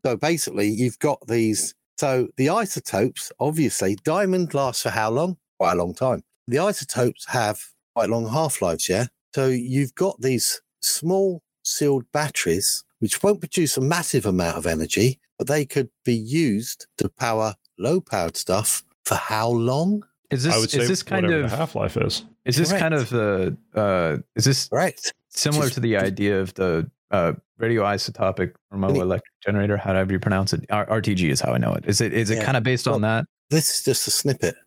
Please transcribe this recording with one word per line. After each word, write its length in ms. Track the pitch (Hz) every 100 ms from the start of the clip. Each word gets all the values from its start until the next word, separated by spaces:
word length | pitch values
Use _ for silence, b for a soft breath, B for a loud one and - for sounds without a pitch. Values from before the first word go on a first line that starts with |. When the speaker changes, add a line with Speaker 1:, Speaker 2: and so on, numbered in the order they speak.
Speaker 1:
So 140 | 139 110
basically, 520 | 151 165 - 95 104
you've 300 | 107 123 -
got 200 | 151 - -
these. 480 | 117 110 104 - - _ -
So 320 | 143 127 120 -
the 120 | 135
isotopes, 800 | 202 202 - - 98 117 - - -
obviously, 580 | 135 160 127 - 95 101
diamond 520 | - 175 196 185 165
lasts 260 | 143 135 -
for 60 | 117
how 220 | 104 110
long? 260 | 117 180 180 _ _
Quite 140 | 92
a 40 | 90
long 160 | 87
time. 300 | 87 131 101 - _ -
The 120 | 135
isotopes 680 | 196 196 135 127 123 - -
have 340 | 127 107 107 - _ _
quite 140 | - 101
long 180 | 117 113
half-lives, 640 | 143 156 - 90 80 -
yeah? 160 | 92 120 _ _
So 140 | - 135
you've 480 | 127 120 131 135
got 240 | - 190 -
these 420 | 135 123 - - _ _
small 600 | - - 160 190 196 170 _ _
sealed 400 | - - 147 135 120
batteries 720 | 147 151 - 87 85 - - - _
which 180 | 107 -
won't 180 | 202 202
produce 340 | 170 - 156 139
a 40 |
massive 440 | 131 165 160 135
amount 320 | 107 92 85 82
of 80 |
energy, 540 | 85 80 80 - 123 131 _ -
but 80 | -
they 180 | 151
could 240 | 139 143 123 _
be 100 | -
used 720 | 117 110 156 151 101 120 - - -
to 120 | -
power 440 | - 120 110 110 98 _ -
low-powered 600 | 113 185 - 101 85 -
stuff 440 | - 104 110 - _ _
for 120 | -
how 340 | 95 - 107 117
long? 540 | 120 117 139 180 208 - _ _
Speaker 2:
Is 120 | 135
this, 80 | 143
Speaker 3:
I 20 | 110
would 80 | 110
Speaker 2:
is 40 |
Speaker 3:
say 160 | 147 -
Speaker 2:
this 160 | 185
kind 220 | - 190
Speaker 3:
whatever 180 | 175 160
Speaker 2:
of 60 | 127
Speaker 3:
the 40 | 117
half-life 400 | 160 - 104 113
is. 260 | 107 - - _
Speaker 2:
is 100 | 131
this 140 | 123 165
Speaker 1:
Correct. 120 | 196
Speaker 2:
kind 120 | 160
of 160 | 156 113
the, 480 | 120 104 95 92 - _
uh, 420 | - 101 92 82 73 -
is 100 | 120
this 240 | 127 131 -
Speaker 1:
Correct. 440 | 123 175 - - - _
Speaker 2:
similar 340 | - 151 151
Speaker 1:
Just 100 | 139
Speaker 2:
to 40 | 127
the 160 | 120 101
idea 420 | 95 95 101 98
of 140 | 92
the, 360 | - 92 82 80 _ _
uh, 220 | 101 82 73 _ _
radioisotopic 960 | 113 117 101 98 - - 92 95 90 - _
Speaker 1:
Any 80 | 98
Speaker 2:
thermoelectric 400 | 95 - 90 92 - _
generator? 340 | 101 101 101 101
However 340 | 98 95 95
you 60 | 92
pronounce 340 | 104 95 95
it, 120 | 80 -
R-, 200 | 104 -
R 120 | 110
T 120 | 107
G 140 | 92 82
is 120 | 67
how 120 | -
I 40 | 62
know 160 | 57
it. 100 | -
Is 160 | - 98
it, 120 | 113
is 160 | 110 107
it 80 | 113
Speaker 1:
Yeah. 80 |
Speaker 2:
kinda 160 | 107 135
based 260 | 117 123 131
on 140 | 113
Speaker 1:
Well, 160 | 107 113
Speaker 2:
that? 80 | - _ _
Speaker 1:
this 200 | 156 - -
is 40 |
just 240 | - 120 -
a 40 |
snippet. 440 | - 147 127 85 -